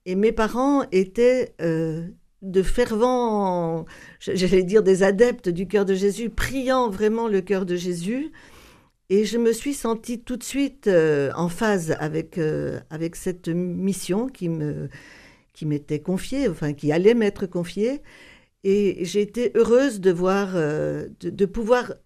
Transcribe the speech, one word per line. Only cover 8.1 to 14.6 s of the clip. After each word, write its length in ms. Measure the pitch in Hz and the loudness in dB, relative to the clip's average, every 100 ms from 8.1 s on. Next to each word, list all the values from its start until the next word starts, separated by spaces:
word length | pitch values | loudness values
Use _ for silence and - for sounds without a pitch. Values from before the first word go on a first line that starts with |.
| 262 311 - - - - - _ _ - | -4 -6 -12 -20 -20 -20 -20 _ _ 0
Et 160 | 196 | 0
je 140 | 208 233 | 2 2
me 140 | 226 | 2
suis 200 | 226 285 | 0 -4
sentie 480 | 277 226 226 233 240 | -4 -4 -4 -6 -10
tout 160 | - 247 | -8 -10
de 60 | |
suite, 460 | - 269 277 - 208 | -6 -4 -4 -2 4
euh, 420 | 175 160 143 139 - | 4 6 2 0 -2
en 120 | 170 | -4
phase 460 | 175 220 196 160 - | 0 0 0 -2 -4
avec, 360 | 151 156 165 175 | -4 -6 -6 -4
euh, 420 | 156 147 143 - - | -4 -2 -4 -8 -10
avec 240 | 156 165 | -8 -8
cette 320 | - 185 175 170 | -6 -8 -6 -4
mission 800 | 170 180 175 190 190 - 196 262 | -4 -4 -2 -2 -2 -2 -2 -4
qui 220 | - 175 | -4 -4
me, 400 | 160 | -4